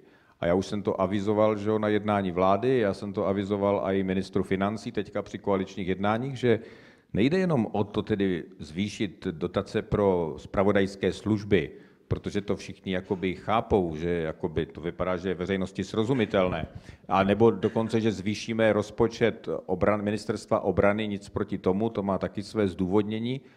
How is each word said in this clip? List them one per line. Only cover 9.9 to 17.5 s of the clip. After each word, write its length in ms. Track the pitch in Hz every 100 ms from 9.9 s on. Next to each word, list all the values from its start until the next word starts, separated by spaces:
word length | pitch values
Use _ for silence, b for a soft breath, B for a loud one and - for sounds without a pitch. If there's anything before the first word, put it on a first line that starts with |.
| 104 101 90 80 69
zpravodajské 760 | - 98 98 101 98 - 95
služby, 580 | 87 101 107 104 98 73 B B B _
protože 320 | - 92 101
to 160 | 98 95
všichni 360 | - 90 98
jakoby 420 | 92 90 95 92
chápou, 640 | 87 - 110 - 107 87 78
že 140 | 85
jakoby 560 | 85 80 80 90 78 78
to 140 | -
vypadá, 360 | 82 85 90 90
že 120 | 95
je 60 |
veřejnosti 500 | 85 90 98 90 -
srozumitelné. 840 | 92 104 110 135 104 101 92 85 78 B B B -
A 160 | 95
nebo 260 | 98 104 117